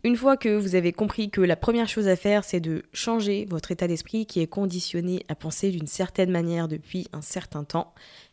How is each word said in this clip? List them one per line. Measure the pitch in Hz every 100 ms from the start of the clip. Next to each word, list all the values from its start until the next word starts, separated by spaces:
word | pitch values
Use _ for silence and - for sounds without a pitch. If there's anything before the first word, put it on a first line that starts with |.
Une | 233 240
fois | 262 269
que | 226
vous | 208 196
avez | 180 175
compris | - 214 - 208
que | -
la | 180 160
première | - 233 226
chose | - 196
à | 180
faire, | 202 208
c'est | - 175
de | 160 156 -
changer | - 233 226 202 202 208
votre | 165 -
état | 175 175
d'esprit | 165 - 220 214
qui | 175
est | 165
conditionné | - 196 180 - 175 180 180 -
à |
penser | 147 160 - 196
d'une | 175 156
certaine | - 180 - 185
manière | 175 170 170 165
depuis | 151 - 180 -
un | 156
certain | - 180 - 147
temps, | 147 165 - - - - -